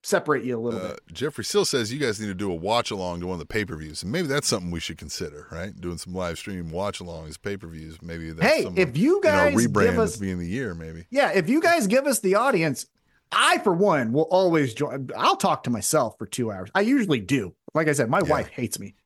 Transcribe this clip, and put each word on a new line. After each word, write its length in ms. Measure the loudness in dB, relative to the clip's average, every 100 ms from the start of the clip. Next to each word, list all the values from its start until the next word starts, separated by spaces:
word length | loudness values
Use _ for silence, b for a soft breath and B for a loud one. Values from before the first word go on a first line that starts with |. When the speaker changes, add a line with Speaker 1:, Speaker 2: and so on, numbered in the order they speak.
Speaker 1:
separate 400 | 0 0 2 0
you 140 | 0 -4
a 20 |
little 200 | -2 -4
Speaker 2:
Uh, 60 | -6
Speaker 1:
bit. 100 | -10 _
Speaker 2:
Jeffrey 320 | -6 -6 -4 -2
Still 180 | 0 2
says 280 | 0 -2
you 60 | -2
guys 200 | -2 -2
need 80 | -6
to 60 |
do 180 | -4 -4
a 40 | -2
watch 360 | 0 0 0
along 300 | -4 -4 -4
to 60 | -6
one 80 | -6
of 40 |
the 60 | -4
pay-per-views. 580 | -4 -4 -8 -10 -10
And 80 | -6
maybe 160 | -4 -2
that's 200 | -2 0
something 240 | -2 -2
we 80 | -6
should 160 | -6 -10
consider, 500 | -12 -8 -8 -10 -14
right? 200 | -10 -10 -8
Doing 180 | -8 -8
some 140 | -8
live 240 | -6 -4 -6
stream 320 | -8 -8 -6
watch 300 | -4 -4 -6
alongs, 420 | -12 -12 -14 -10
pay-per-views. 600 | -8 -8 -10 -14 -14 -14
Maybe 300 | -12 -10 -8
that's 220 | 0 2
Speaker 1:
Hey, 100 | 2
Speaker 2:
something 180 | 0 0 0
Speaker 1:
if 120 | 2
you 240 | 2 4
Speaker 2:
in 60 | 4
our 220 | 4 4
Speaker 1:
guys 100 | 4
give 100 | 2
Speaker 2:
rebrand 260 | 4 4 4
Speaker 1:
us 140 | 0
Speaker 2:
at 60 | -2
the 60 | -6
beginning 80 | -4
of 40 | -4
the 40 |
year, 200 | -4 -6
maybe. 320 | -8 -10 -12 -4
Speaker 1:
Yeah, 220 | 2 4
if 160 | 2 2
you 120 | 2
guys 260 | 4 4 4
give 180 | 2 2
us 120 | 0
the 160 | 2 4
audience, 520 | 4 2 2 -2 -10 _ _ _ _
I, 260 | 2 4 4
for 140 | 2
one, 380 | 4 4 4 2
will 100 | 2 4
always 420 | 4 4 4 2
join. 360 | -2 -4 -4 -8 0
I'll 200 | 2 2
talk 260 | 2 0
to 60 | 0
myself 480 | -2 2 2 2 -4
for 80 | -10
two 260 | -4 -4
hours. 180 | -4 -2 0
I 60 |
usually 400 | 4 2 4 0
do. 340 | 2 0 0 -10 -6
Like 140 | 0 2
I 60 |
said, 160 | 2 2
my 100 | 2 4
Speaker 2:
Yeah. 40 |
Speaker 1:
wife 180 | 2 0
hates 280 | -4 -6 -6
me. 160 | -12 _